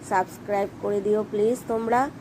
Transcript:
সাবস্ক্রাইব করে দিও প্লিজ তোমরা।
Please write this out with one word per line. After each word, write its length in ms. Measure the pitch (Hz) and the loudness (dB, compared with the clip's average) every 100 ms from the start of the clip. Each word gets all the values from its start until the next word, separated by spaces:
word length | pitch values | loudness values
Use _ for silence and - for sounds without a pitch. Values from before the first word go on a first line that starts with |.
| - | 0
সাবস্ক্রাইব 600 | 196 180 - - 202 196 - | 0 0 -6 -2 0 -2 -4
করে 180 | 202 208 | -2 0
দিও 240 | 196 214 208 | 2 0 0
প্লিজ 280 | 214 214 254 - | 2 2 2 -2
তোমরা। 420 | 226 226 233 277 - | -2 2 2 2 -2